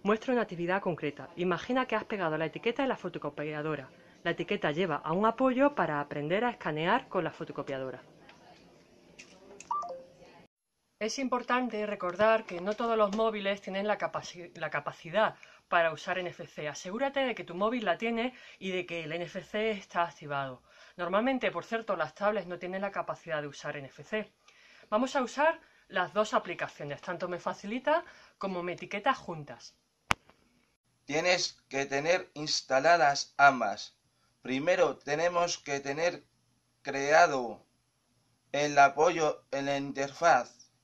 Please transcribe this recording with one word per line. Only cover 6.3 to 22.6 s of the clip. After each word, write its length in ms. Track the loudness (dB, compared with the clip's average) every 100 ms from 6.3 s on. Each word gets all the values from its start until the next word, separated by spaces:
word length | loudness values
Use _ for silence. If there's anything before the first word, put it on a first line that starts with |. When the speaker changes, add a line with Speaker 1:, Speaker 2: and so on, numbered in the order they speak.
| 0 0
Speaker 1:
a 60 |
escanear 560 | -2 -4 -2 2 0 0
con 160 | -2
la 80 | -2
fotocopiadora. 720 | -6 -10 -8 -6 -6 -6 -10 -16 -20 -20 -20 -20 -20 -20 -20 _ -20 -20 -20 -20 -20 -20 -20 -6 -4 -4 -10 -16 -20 -20 -20 -20 _ _ _ _ _
Es 180 | -6 -4
importante 680 | -2 -2 0 0 0 -2 -4
recordar 580 | -4 -4 2 4 4 2
que 160 | -6
no 140 | -4 -2
todos 200 | 0 2
los 200 | 2 4
móviles 440 | 0 0 -2 -2
tienen 280 | -4 -4 -2
la 100 | 0
capaci-, 580 | -2 -4 -10 -14 -16 -8
la 140 | -4
capacidad 640 | -4 -6 -10 -4 2 2 0 -20 -20 _
para 220 | 4 4
usar 280 | 0 -4 -4
N 100 | -4
F 160 | -8 -14
C. 220 | -8 -8
Asegúrate 540 | -8 -8 -2 -2 0
de 120 | -2
que 120 | -2 -6
tu 100 | -2
móvil 280 | 0 0
la 140 | 0 0
tiene 380 | 0 0 -2 -6 -20 -10
y 100 | -4
de 160 | -4 -4
que 200 | -6 -6
el 60 |
N 140 | -6 -6
F 160 | -8
C 300 | -8 -2 -2
está 320 | -2 -4 -2
activado. 580 | -2 -2 -6 -4 -4 -8 _ -20 -20 -6
Normalmente, 520 | 0 2 2 0 0
por 160 | -2 -4
cierto, 300 | -6 -2 -2
las 180 | -2
tablets 320 | 0 0 0 -4
no 140 |
tienen 240 | -8